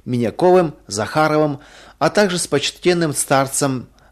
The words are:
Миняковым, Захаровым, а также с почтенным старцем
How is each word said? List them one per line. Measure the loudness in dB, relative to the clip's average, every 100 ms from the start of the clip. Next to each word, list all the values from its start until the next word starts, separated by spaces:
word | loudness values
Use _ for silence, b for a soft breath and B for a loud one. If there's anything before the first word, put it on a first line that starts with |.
Миняковым, | -6 -4 -2 0 4 4 2 -4 -10
Захаровым, | -6 -4 0 0 2 0 -4 B B B _
а | -2
также | 2 0 -2
с | -4
почтенным | -4 -4 -2 0 0 -2
старцем | -4 0 0 0 -2 -2 -4 -8 b b